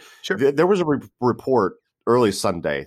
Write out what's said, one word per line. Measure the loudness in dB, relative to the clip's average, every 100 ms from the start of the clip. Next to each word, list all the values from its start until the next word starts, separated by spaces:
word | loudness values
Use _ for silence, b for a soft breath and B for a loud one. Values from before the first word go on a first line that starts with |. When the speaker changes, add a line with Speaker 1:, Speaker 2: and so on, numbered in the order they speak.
| B B
Speaker 1:
Sure. | -8 -2
Speaker 2:
Th-, | 0 2
there | 2
was | 2
a |
re-, | 0 -4 -6 _
report | -2 -2 0 0 0 -4 _ _ 0
early | 2 2
Sunday | 0 -4 -4 -4 -6